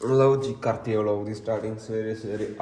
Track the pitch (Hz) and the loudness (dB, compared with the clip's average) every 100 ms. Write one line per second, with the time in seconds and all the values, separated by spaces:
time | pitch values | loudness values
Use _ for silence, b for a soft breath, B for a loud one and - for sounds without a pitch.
0 | 120 135 135 135 135 113 120 113 117 107 | 2 6 6 4 0 -2 -2 -2 0 0
1 | 104 104 104 107 - 107 110 110 - 110 | 2 0 -2 -6 -4 -2 -4 -8 -6 -4
2 | 110 110 107 104 104 - | -4 -6 -6 -4 -4 -4